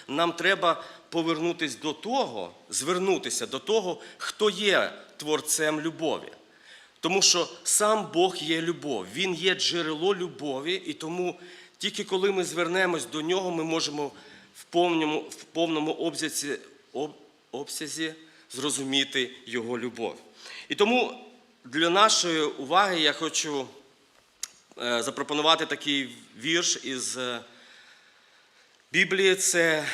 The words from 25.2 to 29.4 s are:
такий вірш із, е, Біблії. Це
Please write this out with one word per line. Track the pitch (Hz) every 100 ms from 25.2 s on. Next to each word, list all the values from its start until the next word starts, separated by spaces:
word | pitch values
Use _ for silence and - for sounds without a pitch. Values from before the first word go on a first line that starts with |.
| 139 147 151 160 151
такий | 143 147 143 123 117 - 107
вірш | 131 170 170 -
із, | 135 131 107 127
е, | 123 117 117 - - - - - _ _ _ _ _ _ _ _ _
Біблії. | 165 180 185 190
Це | 185